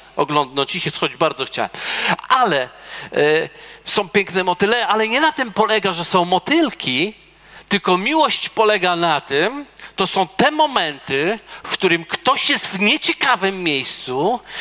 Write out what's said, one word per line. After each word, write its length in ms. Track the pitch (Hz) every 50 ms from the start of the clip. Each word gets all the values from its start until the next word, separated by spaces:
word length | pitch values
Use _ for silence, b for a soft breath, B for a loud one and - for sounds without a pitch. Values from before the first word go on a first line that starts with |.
| - - -
oglądnąć 600 | - 151 143 151 151 143 127 135 139 139 - -
ich, 220 | 180 - 160 - -
choć 160 | 175 143 123
bardzo 280 | 123 160 151 - - 131
chciałem. 260 | - - 127 110 - B B B B B B B 220 175 B - -
Ale, 340 | - 262 247 208 151 139 127
e, 60 | 123 - B B B B B B B B - 147 151 156 160 156 147 B B B B B B B
są 240 | - - 214 202 170
piękne 360 | - 208 190 - 170 190 185
motyle, 420 | 185 180 - 202 202 233 240 220 175
ale 200 | 202 214 220 220
nie 120 | 233 262
na 120 | 311 320 -
tym 200 | - 262 226 185
polega, 400 | 202 220 208 220 214 196 196 175
że 120 | 165 170
są 200 | - - 185 170
motylki, 880 | 175 185 180 - - 285 339 320 247 - - - - 127 127 170 214 220 - - - - B B B B B B B
tylko 300 | - 196 - 196 180 180
miłość 500 | 196 247 311 320 294 247 - - - -
polega 480 | - 220 220 208 208 196 175 180 175
na 240 | 170 175 170 151 139
tym, 460 | - - 139 143 170 214 269 285 285 - - B B B B
to 100 | - 196
są 220 | 185 - 196 185 160
te 220 | - - 233 285
momenty, 880 | 302 302 311 294 262 214 175 156 143 135 - - 135 135 151 180 226 214 - B B B B
w 60 | -
którym 360 | - - - 180 165 165 165
ktoś 460 | - - - - 254 269 - - -
jest 180 | 285 220 - -
w 120 | - 180
nieciekawym 840 | 208 214 277 302 - - 330 - - 277 247 180 190 196 196 190 180
miejscu, 800 | 165 143 135 127 - - - - 127 127 135 156 202 247 233 - B B B